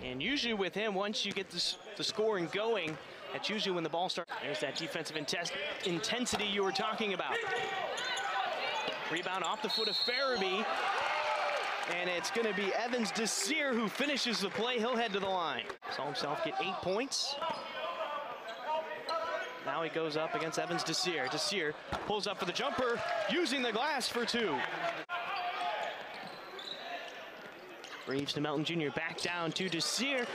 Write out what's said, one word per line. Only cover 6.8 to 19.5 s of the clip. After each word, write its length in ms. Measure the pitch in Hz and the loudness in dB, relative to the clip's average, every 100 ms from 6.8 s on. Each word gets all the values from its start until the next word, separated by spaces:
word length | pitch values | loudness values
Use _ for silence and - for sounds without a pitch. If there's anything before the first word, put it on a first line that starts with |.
| 220 214 214 | 0 2 0
about. 220 | 180 - 466 427 381 381 381 349 - 508 - 784 - - - - - 855 - - | 0 0 0 0 -2 -2 -2 -2 -2 -2 0 0 0 0 0 0 0 -2 -4 -2
Rebound 320 | 160 180 185 | -2 0 0
off 200 | 170 214 | 0 0
the 80 | 208 | 0
foot 180 | - 214 | 0 0
of 80 | 190 | 0
Farabee. 680 | - 247 277 240 190 185 220 - - - - - - - - - - - - 175 | 0 2 2 2 2 2 2 2 2 2 2 0 2 2 2 0 0 -2 -2 0
And 100 | 180 | 2
it's 220 | 175 170 | 0 0
gonna 240 | 202 226 | 2 2
be 180 | 196 202 | 2 2
Evans 360 | - 240 247 214 | 2 2 2 2
Desir 640 | 202 220 - 202 311 285 | 2 0 0 2 2 4
who 140 | 233 220 | 4 2
finishes 520 | - 277 277 240 196 | 2 2 2 2 2
the 100 | 190 | 0
play. 280 | - 233 247 | 0 0 2
He'll 180 | 220 233 | 2 2
head 160 | 233 | 2
to 40 | 196 | 2
the 80 | 196 | 2
line. 380 | 185 165 123 110 - - - | 2 2 0 -2 -6 -6 -2
Saw 80 | |
himself 400 | 135 143 147 151 | -2 -2 -2 0
get 100 | 320 - | 0 0
eight 140 | - | -2
points. 600 | - 175 190 269 - - 285 320 302 - 262 320 - 302 294 - - 220 226 294 320 320 240 - 330 330 302 - | -2 0 0 0 -2 -2 -2 -2 -2 -4 -4 -4 -4 -4 -4 -6 -8 -8 -8 -2 0 0 -6 -2 -2 0 -2 -4